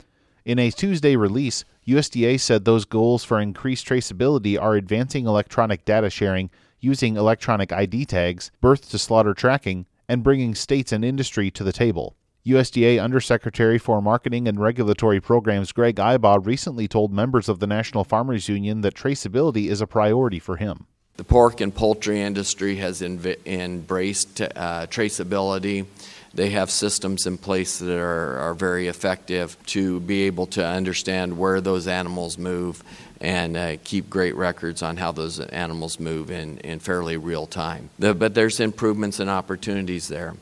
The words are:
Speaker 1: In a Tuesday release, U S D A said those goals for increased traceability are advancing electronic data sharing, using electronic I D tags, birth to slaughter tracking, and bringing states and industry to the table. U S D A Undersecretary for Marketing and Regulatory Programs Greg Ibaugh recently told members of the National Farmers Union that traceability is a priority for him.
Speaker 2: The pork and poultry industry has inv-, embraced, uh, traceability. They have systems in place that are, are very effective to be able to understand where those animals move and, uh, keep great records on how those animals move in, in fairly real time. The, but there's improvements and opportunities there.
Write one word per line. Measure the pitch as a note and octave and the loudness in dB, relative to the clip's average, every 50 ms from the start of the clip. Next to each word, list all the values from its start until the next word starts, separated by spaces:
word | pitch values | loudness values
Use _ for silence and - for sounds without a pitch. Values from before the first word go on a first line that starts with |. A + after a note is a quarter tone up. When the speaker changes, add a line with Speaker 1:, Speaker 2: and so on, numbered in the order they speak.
| _ _ _ _ _ _ _ _ _ | _ _ _ _ _ _ _ _ _
Speaker 1:
In | A#2 A#2+ B2 | -2 0 2
a | A#2+ A#2 | 2 2
Tuesday | - - G3 G3 F#3+ D#3 D3 C#3+ C#3 | 0 0 0 0 0 2 4 4 6
release, | A#2+ G#2 G2 G2+ C3 C#3+ B2 - - - - _ _ _ | 6 4 2 2 0 -2 -2 -4 -6 -8 -12 _ _ _
U | B2 C3 D3 | 2 2 2
S | D3+ - | 2 2
D | - A#2+ A2+ | 0 2 2
A | A#2 C3 C3 | 2 2 2
said | - - A#2 G#2+ F#2+ | 2 2 2 4 6
those | A2+ A2+ A2+ G2+ | 4 4 4 2
goals | - - A2 A2 A#2+ A#2+ A#2 - | 0 2 2 4 4 4 2 0
for | - A#2 G#2+ | 0 0 0
increased | G#2 G#2 F#2+ - - C3 C3 - - | 0 -2 -4 -4 -4 -4 -4 -4 -2
traceability | - C3 B2+ A#2+ - G2 F2+ A#2+ C#3 D3+ C3 G2+ G#2 G2+ - | 0 0 0 0 -2 -2 0 2 2 2 2 2 2 2 2
are | - A2 G#2+ | 2 2 2
advancing | G#2 G2 F2+ G#2 A2+ B2+ C3 - C#3 B2 | 2 2 0 0 -2 0 -2 -4 -2 0
electronic | A2+ G#2 G#2 G#2 - - - A#2 A2 G2+ F2+ - | 2 2 2 2 2 0 0 2 2 0 -2 0
data | - G#2+ A2 G#2+ G2 | 2 2 2 2 0
sharing, | - - G#2 G2 F#2 F#2 F#2 F#2 - _ _ _ _ _ - | 0 0 0 0 2 0 -2 -4 -8 _ _ _ _ _ 0
using | C3 C#3 C3 C3+ A2+ A2 | 0 0 2 2 0 2
electronic | G#2 G#2 A2 A2+ - - - A2+ G2+ G2 - E2+ | 2 4 4 2 2 0 0 0 0 0 0 0
I | F#2+ G2+ | 0 0
D | F#2 G2 A#2+ C#3+ | 0 0 -2 -4
tags, | - G2+ F2+ F2 F2 F2+ E2+ - - - _ | -2 0 2 2 0 0 -4 -8 -16 -4 _
birth | - B2+ C#3 C#3 - - | 4 6 6 4 2 -2
to | - G#2 | -6 -6
slaughter | - - A2+ A2+ G#2+ G#2 F#2+ | -2 2 4 4 4 4 2
tracking, | - - B2+ C3+ C#3+ - G2 F#2 F2+ F2+ - _ _ _ - | 2 2 2 2 2 0 -4 -6 -6 -8 -12 _ _ _ -2
and | B2 B2 A2 | -2 2 4
bringing | C3+ C#3 C3+ B2+ A#2 G#2 | 4 4 4 2 0 -2
states | - - - C#3 C#3 B2+ - A2+ | -4 -2 0 0 0 0 0 -2
and | G#2+ A2+ | 0 0
industry | B2 C3+ C3+ C3 - - A2 G2+ F#2+ - | 0 0 -2 -4 -2 -2 -2 -2 -2 -2
to | - G#2 | -2 -2
the | F#2+ - | -2 0
table. | - A#2+ A#2 F2+ E2 A#1+ G1+ - _ _ _ _ _ - | 2 2 0 0 0 -4 -8 -10 _ _ _ _ _ 0
U | A#2+ C3 C3 | 4 4 4
S | B2+ - | 4 4
D | - B2 A#2 | 2 4 6
A | A#2+ B2 A2 | 6 6 4
Undersecretary | F#2+ A#2+ B2+ C3 - - A#2+ A2+ - - - - A#2 A2+ A#2 A2+ | 4 2 0 0 2 2 0 0 0 -2 0 2 4 4 4 2
for | - - A2 G#2 G2+ | 2 2 0 2 2
Marketing | G#2 A2+ A#2+ - C3 A#2+ A#2+ B2 | 2 2 2 0 -2 -4 -2 0
and | A2+ G#2 G#2 | 0 0 2
Regulatory | G#2 A2 A#2+ B2 A#2 G#2 G#2 - A#2 A2 G2+ F#2+ - | 2 0 2 2 2 2 2 2 4 4 4 2 4
Programs | - A#2 A#2+ G#2 A2 G2+ G2 G2 - - | 4 2 4 4 2 0 0 -2 -2 0
Greg | A#2 A#2 A#2+ A2 | 2 2 2 2
Ibaugh | G2+ G2 A#2 B2+ B2 A2 G2+ G2+ G2+ F#2 | 2 2 2 4 6 6 6 6 6 4
recently | G#2 B2 D3 - - C3 A#2 G#2+ | 2 -2 -2 -4 -6 -4 -4 -4
told | G2+ - A2 G#2+ G2+ G2 | 0 2 2 2 2 2
members | G2+ A2+ C3 B2+ A#2+ F#2+ - | 0 0 2 2 2 2 0
of | G#2 F2 | 0 0
the | G#2 | 0
National | G2+ G#2 G#2+ A2+ - - A2 F#2+ | 0 0 -2 -2 -2 -2 -2 -2
Farmers | - A2 A2 B2 C3+ B2 G#2 F2+ - | 0 0 0 0 0 -2 -4 -2 -2
Union | G#2 G2+ G2+ G#2 G#2+ A2 G#2 | -2 -2 -2 -2 -2 0 0
that | G2 - | -2 -2
traceability | - - C3 C#3+ - - G2+ F#2 B2+ D#3 D#3+ A#2 A2 G#2 E2 | -2 -2 -4 -4 -4 -4 -2 0 0 2 2 2 0 0 0
is | G#2 G2 | -2 -2
a | G#2+ | -4
priority | - - A2+ G#2 G#2+ A2 B2+ C3 A#2+ F#2+ E2+ | -2 0 2 2 4 4 2 2 0 -2 -4
for | - - F#2 | -6 -6 -6
him. | - G#2 G#2 D#2+ - - - _ _ _ _ _ | -4 -4 -6 -6 -8 -12 -20 _ _ _ _ _
Speaker 2:
The | - G2+ | -16 -2
pork | - - B2 A#2+ A#2+ A#2 - | 4 6 8 8 6 6 2
and | G#2+ G2 F#2+ | -2 -4 0
poultry | - A2 G#2+ G#2+ G#2+ - G#2+ G#2 G#2 G2+ | 2 2 2 2 2 0 -2 -2 0 0
industry | G2+ G2 G2 G2 - - - F#2+ G2+ G2 | -2 -2 -2 -4 -4 -4 -2 -2 -2 -2
has | G2 G2 F2+ F2+ E2+ F#2 | -2 -4 -6 -6 -6 -6
inv-, | F2 F#2 F2 E2+ F#2 F2+ - - | -6 -6 -6 -4 -4 -6 -6 -6
embraced, | E2 F#2+ F2+ F2+ F2+ F2+ F2 D#2+ - F#2 F#2 F#2 G2 G2+ - - - - - | -6 -6 -6 -6 -6 -8 -8 -6 -4 -4 -2 -2 -2 -2 -4 -6 -6 -4 -4
uh, | G#2 - - - F2 E2+ E2+ E2 E2+ | -6 -4 -4 -6 -6 -6 -4 -6 -8
traceability. | - - A#2+ A2 G#2 - - F2+ F2+ G2+ G2 F#2+ G2 F#2+ F#2+ F#2 G2+ G2+ G2 F#2+ - - - - - - - - - - | -6 -4 -2 -2 -2 -2 -4 -4 -2 -2 0 0 0 -2 -2 -2 -2 -2 -4 -6 -8 -12 -18 -20 -20 -20 -20 -20 -10 -4
They | - F#2+ G2+ | -2 -2 0
have | G2+ G#2 F#2+ F#2 | 0 0 0 0
systems | - - G2+ G#2 - - - F#2+ G2 F#2 - | -2 -2 -2 -2 -2 -2 -4 -4 -4 -4 -4
in | F2+ F#2 | -4 -6
place | F2+ - G2 F#2+ F#2 F#2 F2+ - - | -6 -4 -2 -2 -2 -2 -2 -6 -6
that | F2+ F2+ F2 F2 | -4 -4 -2 -2
are, | F2 F2 E2+ E2 E2 C#2+ B1+ C2 | -2 -2 -2 -2 -4 -4 -4 -4
are | D#2+ E2+ E2+ | -4 -6 -4
very | E2 F#2+ F2+ F2+ F2+ F2+ F2 | -2 -2 0 0 0 -2 -4
effective | E2+ - - F#2+ F#2 - - - F#2 F2+ F2 E2 - - - | -4 -2 -2 -2 -2 -4 -4 -6 -4 -4 -4 -4 -8 -12 -12
to | - - G2+ G2 F#2 F2+ F2+ | -6 -2 -2 0 0 -2 -2
be | F2 F2+ G2+ G2 G2 | -4 -2 -2 0 0
able | G2 F2+ F2 F2+ | 0 -2 -2 -4
to | F2+ - G#2 F2 | -4 -2 -2 -2
understand | E2 F2+ F#2 F#2+ F#2 F2 - - F#2 F#2+ F#2 F#2 F2+ F2 | -2 -2 -2 -2 -4 -4 -4 -4 -2 -2 -2 -2 -4 -4
where | E2+ F#2+ F#2+ F#2+ F#2+ | -2 0 0 0 0
those | F2+ F#2+ F#2 F2+ E2+ | 0 0 0 -2 -2
animals | F#2 F2+ F#2 F2+ F2 F2+ F2+ F2 E2+ E2+ F2 | -2 -4 -4 -4 -4 -6 -6 -6 -8 -8 -8
move | F2 F#2 F2+ F2 F2+ F2 E2 - - - - - - - - - | -6 -6 -4 -4 -4 -6 -8 -10 -14 -20 -20 -20 -20 -20 -16 -10
and, | - E2+ F#2 F2 F2 E2 E2 | -6 -4 -2 -2 -2 -4 -4
uh, | E2+ F2 E2 D#2 D#2 - | -4 -4 -6 -6 -8 -8
keep | - G2+ G2 F2 - | -6 -6 -6 -6 -4
great | - F#2+ F#2 F2+ - | -2 -2 0 0 -2
records | - F#2 F2 E2+ - - E2 E2 - | -2 -4 -4 -4 -4 -6 -8 -8 -6
on | E2+ D#2+ E2+ | -6 -8 -6
how | F2 F2+ E2 D#2 | -6 -6 -6 -4
those | D2+ D#2+ E2 E2 D#2 | -6 -6 -8 -8 -10
animals | C#2 - - E2+ F2 E2 E2 E2 D#2+ E2 - - | -10 -10 -8 -8 -6 -6 -6 -8 -8 -8 -8 -8
move | E2 D#2+ D#2+ D#2 D#2 D2 | -6 -6 -6 -6 -8 -8
in, | F2+ E2+ D#2+ D#2 C#2+ - | -10 -10 -10 -10 -12 -14
in | - D#2 E2 D#2+ | -12 -12 -12 -10
fairly | - G2 F2+ F2+ E2+ E2 E2 D#2+ | -6 -4 -4 -4 -4 -4 -6 -6
real | D2+ E2+ E2 D#2 D#2 | -6 -6 -6 -6 -8
time. | D#2+ - F2 D#2+ E2 E2+ C#2+ B1+ - - - | -8 -8 -8 -8 -8 -8 -10 -14 -16 -6 -2
The, | - G#2 G2+ | 0 0 2
but | E2 A2+ A2 G2+ | 2 0 0 2
there's | A#2 A2 A2+ A2 - | 2 2 2 2 0
improvements | A2+ A2 - - A#2 A2 G#2 G#2+ G#2+ G2+ G2 - | -2 -2 -2 -2 0 0 0 0 -2 -4 -4 -4
and | G2 G2 | -4 -2
opportunities | G2 F#2+ F#2 - F#2+ F#2 - A2 G2 G2 F#2+ F2+ F2+ E2+ - - | -2 -2 -4 -4 -6 -6 -6 -4 -4 -4 -4 -4 -6 -6 -6 -8
there. | D#2 D#2+ F2 E2 E2 - | -8 -8 -10 -10 -12 -14